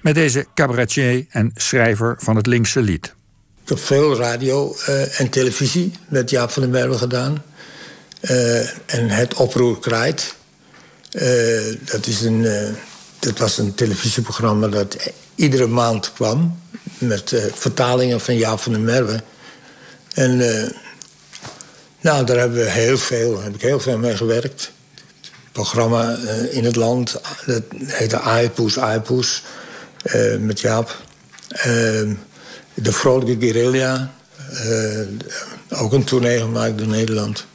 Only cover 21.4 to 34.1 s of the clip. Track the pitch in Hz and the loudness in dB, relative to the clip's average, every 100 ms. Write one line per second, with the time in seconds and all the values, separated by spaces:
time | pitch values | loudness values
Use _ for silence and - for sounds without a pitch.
21.4 | - - - - - _ 165 147 123 123 | -18 -18 -20 -20 -20 _ 2 2 4 2
22.4 | 123 120 110 101 113 131 - 120 117 101 | 2 2 0 2 2 2 0 0 0 -2
23.4 | 104 101 120 139 127 113 120 104 113 113 | -6 -2 0 0 0 0 0 0 0 0
24.4 | 135 - - - - - - - - - | -2 -8 -12 -14 -20 -20 -20 -20 -20 -20
25.4 | - - 101 113 117 117 117 117 117 110 | -12 -6 -2 0 2 2 0 -4 -4 -4
26.4 | 120 131 117 117 113 123 117 - - - | -2 0 0 2 2 2 -2 -6 -8 -8
27.4 | - 117 110 - - - 110 110 - 113 | -4 -4 -4 -10 -6 -2 0 0 2 2
28.4 | 120 - 110 - 117 113 110 127 120 - | 2 0 -2 0 0 -2 0 0 0 -4
29.4 | - - - - - - - 110 110 107 | -8 -18 -18 -20 -20 -10 -2 0 2 0
30.4 | 107 101 110 110 113 - - - - - | -2 0 0 0 -2 -10 -16 -20 -20 -20
31.4 | - - 123 117 113 110 107 95 - - | -16 -4 0 2 2 2 0 -4 -10 -20
32.4 | - - - - 110 104 135 127 120 117 | -20 -20 -12 -4 -2 2 4 4 2 2
33.4 | 120 110 123 131 131 131 131 | 2 2 2 2 0 -2 -6